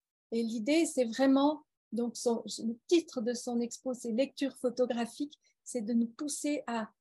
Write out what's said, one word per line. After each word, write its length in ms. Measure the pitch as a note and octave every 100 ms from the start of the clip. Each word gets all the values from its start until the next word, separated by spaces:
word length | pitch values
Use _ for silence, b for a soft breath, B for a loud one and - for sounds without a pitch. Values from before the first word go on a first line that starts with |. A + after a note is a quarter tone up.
| _ _ -
Et 100 | A#3
l'idée, 440 | A3+ A#3 G#3+ D#4+ D#4+
c'est 180 | C4
vraiment, 600 | A#3 A3 C4+ C4+ C#4+ D4+ _ _ -
donc 240 | A3 A#3+ -
son, 260 | A#3+ A3+ G#3+ -
le 180 | A3+ A#3 -
titre 320 | E4+ - B3+
de 140 | A3
son 260 | A#3 B3 A#3+
expo, 340 | A#3+ - C4
c'est 180 | B3 A#3
Lecture 440 | A3 C4+ - C4+ -
photographique, 840 | B3+ B3 B3 A#3 A#3 - D4 - _ _
c'est 200 | - B3
de 100 | G#3
nous 140 | A#3 A#3
pousser 540 | - D4 - D4 D4 -
à, 240 | A#3 G#3+ _